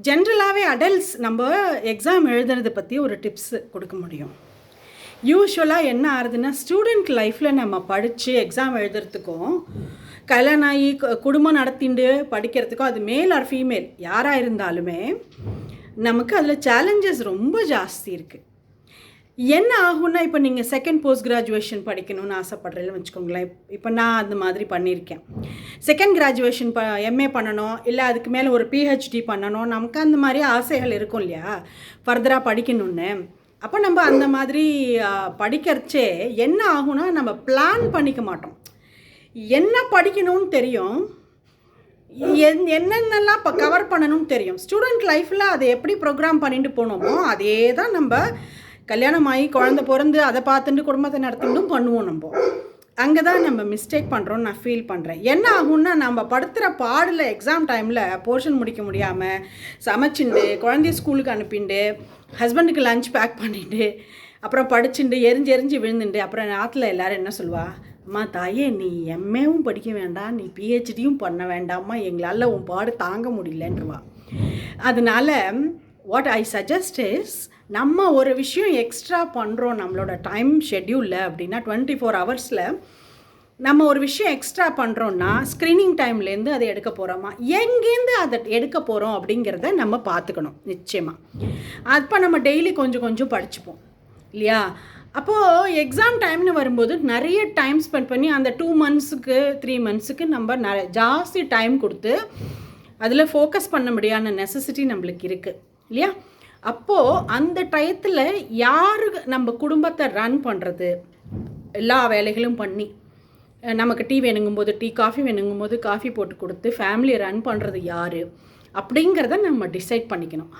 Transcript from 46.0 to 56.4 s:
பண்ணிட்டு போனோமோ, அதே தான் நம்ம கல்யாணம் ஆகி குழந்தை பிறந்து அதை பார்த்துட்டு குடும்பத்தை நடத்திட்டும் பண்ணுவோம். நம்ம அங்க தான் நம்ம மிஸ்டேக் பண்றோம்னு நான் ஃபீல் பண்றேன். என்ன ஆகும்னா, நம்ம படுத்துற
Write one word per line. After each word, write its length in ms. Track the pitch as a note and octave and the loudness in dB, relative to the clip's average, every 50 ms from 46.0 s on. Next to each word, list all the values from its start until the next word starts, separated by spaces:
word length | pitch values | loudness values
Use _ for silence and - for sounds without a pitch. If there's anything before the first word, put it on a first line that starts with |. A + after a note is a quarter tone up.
| D#4 D4 C#4+ C#4 D4+ D#4+ E4 D4+ | 0 -2 0 0 2 2 2 2
பண்ணிட்டு 300 | D4 C4+ B3+ C4 C4+ C#4 | 2 0 0 0 -2 -2
போனோமோ, 480 | C4+ A#3+ A3+ A3+ G#3 F3+ - - C4 | -2 -2 -2 -2 -2 -2 0 0 2
அதே 560 | E4+ F#4 C4+ G#3+ F#3 G3+ G#3 G#3+ A3 A#3 A#3+ B3 | 2 2 2 0 0 0 0 4 4 4 4 4
தான் 180 | D#4 G#4 A#4 | 2 0 0
நம்ம 360 | G#4 E4 D4+ A#3+ A3+ C4 F4+ A#4 A#4 - - - - - - - - - _ | 2 2 2 4 4 2 2 0 -2 -6 -12 -16 -18 -20 -20 -20 -20 -18 _
கல்யாணம் 400 | - A3 A3+ B3 C#4 D#4+ E4+ D4+ | -4 0 2 4 4 4 4 4
ஆகி 220 | C4+ C4 C4 C#4+ C#4+ | 4 4 2 2 2
குழந்தை 360 | C#4+ C4 B3 B3+ C#4 C#4+ C4 | 2 4 4 4 4 2 2
பிறந்து 380 | C4 C4 C4+ D4 D4+ D4+ D4+ D4 | 2 2 4 4 4 4 4 4
அதை 180 | C4 A#3 B3+ | 4 2 0
பார்த்துட்டு 420 | B3+ C#4 C4+ C4+ C4 D4 C#4 C#4 D4+ | 2 2 2 2 2 2 0 0 2
குடும்பத்தை 380 | D4 C4+ C4 C#4+ C#4+ D4 C#4 | 0 0 0 0 -2 -2 -2
நடத்திட்டும் 500 | C4 B3+ B3 A#3+ C4 - B3 F#4 F#4+ - | -4 -4 -4 -2 -2 0 2 0 0 0
பண்ணுவோம். 340 | E4+ A#3+ B3 A#3+ A#3 A3+ G3+ | 0 2 2 2 2 0 0
நம்ம 320 | F3+ D#3+ D#3 D#3 D#3 D#3 - - - - - - - - _ _ _ _ | -2 -4 -6 -8 -4 -2 0 0 0 -2 -4 -8 -14 -18 _ _ _ _
அங்க 280 | - B3 C#4+ D#4 E4 D#4 | 0 2 4 4 4 6
தான் 200 | E4+ F4+ F4+ E4+ | 4 4 4 4
நம்ம 200 | D4+ B3+ A3 G#3 | 2 0 0 -2
மிஸ்டேக் 480 | G#3 G#3 A3 - - D#4 D4+ - - | -4 -4 -6 -4 -4 -2 -2 -2 -2
பண்றோம்னு 260 | C4 G#3+ G3 - G#3+ | -2 -4 -2 -2 -4
நான் 200 | A3+ A#3 G#3+ G3+ - - | -4 -4 -4 -6 -6 -4
ஃபீல் 220 | A#3+ A#3+ A#3 A3+ | -4 -4 -4 -4
பண்றேன். 360 | A#3 F#3+ F3 D#3 D#3+ E3 D#3+ G3+ | -6 -8 -8 -8 -8 -10 -2 0
என்ன 400 | B3 C#4+ F4 A4 A#4+ G#4+ F#4 D#4 | 2 2 4 4 4 4 4 4
ஆகும்னா, 320 | D4+ D#4 D#4 D#4+ F4+ F4 | 4 4 4 4 4 2
நம்ம 280 | D#4 C4+ B3 A#3+ A#3 G#3+ | 2 2 2 0 -2 -2
படுத்துற 520 | - B3 C4 | 0 -2 -2